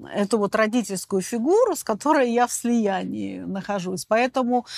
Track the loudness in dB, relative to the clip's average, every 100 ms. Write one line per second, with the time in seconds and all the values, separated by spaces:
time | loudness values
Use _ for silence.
0 | -8 -4 0 0 0 2 2 0 -2 -6
1 | -4 -4 -2 -2 2 4 4 0 -2 -2
2 | 2 4 4 2 0 0 0 0 2 -2
3 | -4 -6 -6 -8 -8 -8 -4 -4 -4 -8
4 | 0 2 2 0 2 0 -2